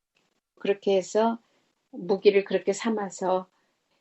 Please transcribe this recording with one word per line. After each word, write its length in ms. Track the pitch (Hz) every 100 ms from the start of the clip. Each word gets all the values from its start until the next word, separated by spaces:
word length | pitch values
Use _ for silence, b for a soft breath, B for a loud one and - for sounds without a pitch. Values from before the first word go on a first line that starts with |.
| _ _ _ _ _ _ 190
그렇게 300 | 202 - 196
해서 420 | 180 214 226 233 _ _ _ _ _
무기를 520 | 247 175 196 208 196
그렇게 300 | 196 190 -
삼아서 720 | 196 233 214 196 - 185 185 190 _ _ _ _ _